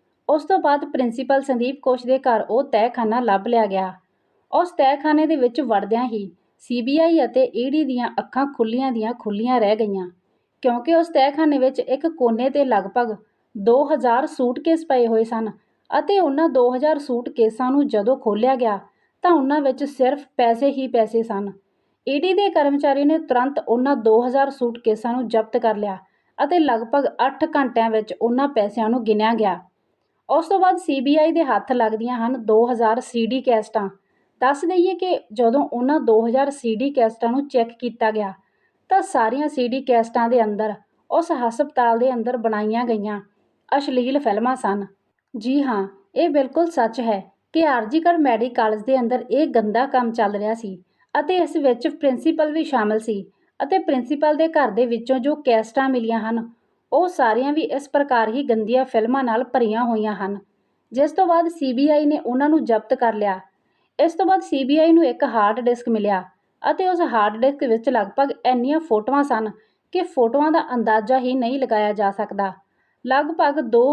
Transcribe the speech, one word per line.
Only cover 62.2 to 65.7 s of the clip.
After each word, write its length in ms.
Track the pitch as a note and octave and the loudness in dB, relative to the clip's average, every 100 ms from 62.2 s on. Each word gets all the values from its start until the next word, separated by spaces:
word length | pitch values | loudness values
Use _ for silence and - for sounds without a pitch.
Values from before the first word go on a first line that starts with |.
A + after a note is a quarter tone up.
| A#3+ B3+ D4 | -2 0 2
ਨੂੰ 160 | D#4 | 2
ਜ਼ਬਤ 300 | A3+ G#3+ - | 2 0 0
ਕਰ 200 | B3+ A#3 | 0 0
ਲਿਆ। 260 | G#3 G3+ F#3 - _ _ _ _ - | 0 -2 -4 -10 _ _ _ _ 0
ਇਸ 140 | E4 | 0
ਤੋਂ 120 | E4 F#4 | 2 2
ਬਾਅਦ 140 | F#4+ | 2
ਸੀ 220 | - C#4 | 0 -2
ਬੀ 120 | B3+ D4+ | 2 4
ਆਈ 140 | E4 | 6
ਨੂੰ 120 | E4 C#4 | 6 4
ਇੱਕ 160 | A#3 | 2
ਹਾਰਡ 360 | C4+ A3 G#3 A3+ | 0 2 2 2
ਡਿਸਕ 280 | A#3+ | 0